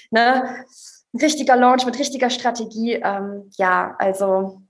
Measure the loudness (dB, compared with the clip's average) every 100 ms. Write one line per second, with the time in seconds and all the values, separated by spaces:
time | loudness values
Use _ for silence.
0 | -2 2 4 2 -2 -8 -16 -20 -20 -20
1 | _ -2 0 0 2 6 6 4 0 -4
2 | -6 -2 -2 -2 -4 -4 -8 -6 -4 -2
3 | -2 -4 -6 -10 -14 -2 0 2 -2 -2
4 | -2 0 0 0 -2 -8 _